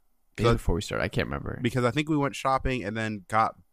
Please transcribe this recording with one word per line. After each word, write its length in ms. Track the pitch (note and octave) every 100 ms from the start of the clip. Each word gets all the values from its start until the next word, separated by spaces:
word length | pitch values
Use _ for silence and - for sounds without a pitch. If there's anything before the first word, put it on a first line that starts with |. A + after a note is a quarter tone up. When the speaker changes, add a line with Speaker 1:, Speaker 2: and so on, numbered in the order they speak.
| _ _ _ -
Speaker 1:
Maybe 120 | A2+
Speaker 2:
So 40 |
Speaker 1:
before 220 | A#2 - F2
we 60 |
started. 220 | - A1
I 40 | E2
can't 180 | - B1+
remember. 320 | C#2+ - -
Speaker 2:
Because 220 | A#2+ C3 A#2+
I 60 |
think 180 | C#3 D#3
we 80 | D3+
went 180 | C#3 -
shopping 480 | C3+ C3 C3+ B2+
and 120 | F#2+ A2
then 280 | A2 G#2 -
got 280 | A2 A2 - -